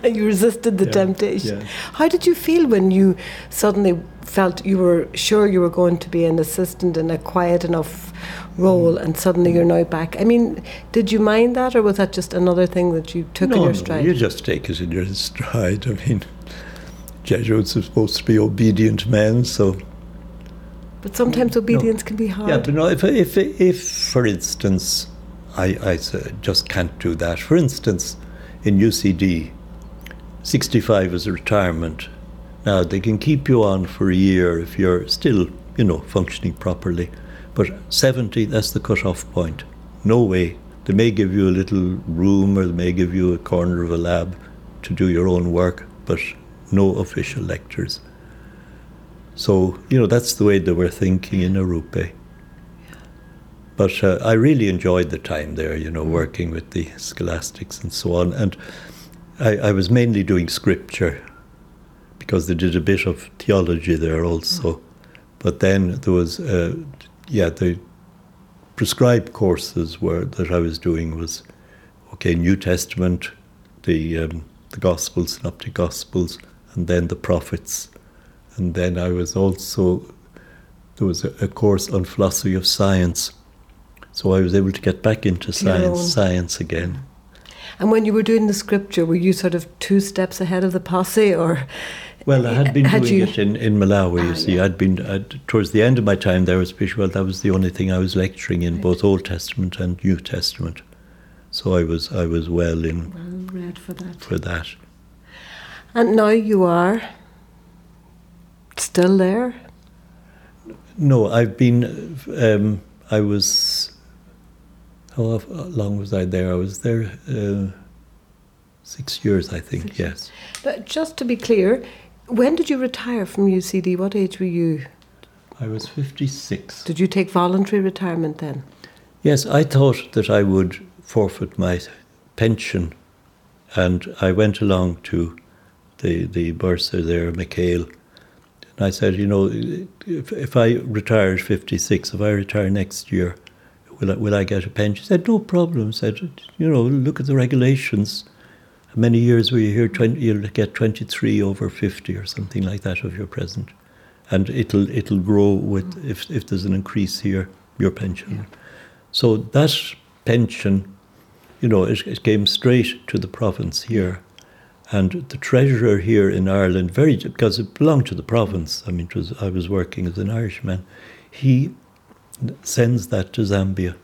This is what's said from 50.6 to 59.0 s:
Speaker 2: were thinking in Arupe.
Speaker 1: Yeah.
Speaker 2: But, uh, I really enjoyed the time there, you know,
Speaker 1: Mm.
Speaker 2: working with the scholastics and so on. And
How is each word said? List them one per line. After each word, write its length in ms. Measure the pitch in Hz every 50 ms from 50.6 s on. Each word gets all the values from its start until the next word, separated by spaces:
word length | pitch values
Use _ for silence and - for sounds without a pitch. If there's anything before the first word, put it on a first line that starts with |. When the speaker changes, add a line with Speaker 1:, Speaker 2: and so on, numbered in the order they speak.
| 87 90
Speaker 2:
were 180 | 87 85 90 85
thinking 520 | - - 98 92 92 92 - - - 95
in 120 | 92 90 95
Arupe. 420 | 98 95 90 87 82 80 - -
Speaker 1:
Yeah. 1000 | 90 87 87 - - - - - - - - - - - - - - - - - - - - - - - - - - - - - - - - - -
Speaker 2:
But, 260 | 98 92 - - -
uh, 160 | 98 92 - -
I 100 | 113 113
really 360 | 113 117 143 156 131 110 101
enjoyed 400 | 92 87 - 92 90 90 90 76
the 80 | - 80
time 380 | - - 85 76 76 82 78
there, 200 | 80 78 78 78
you 140 | 78 78 80
know, 160 | 82 80 78
Speaker 1:
Mm. 60 | 80
Speaker 2:
working 400 | 82 85 80 78 - - 87 82
with 200 | 82 82 80 -
the 160 | - 87 82 - - -
scholastics 840 | - - - - 90 87 85 82 - - - - - - - -
and 100 | - 87 -
so 200 | - - 87 87
on. 200 | 87 90 90 -
And 220 | - 110 98 - - - - - - - - - -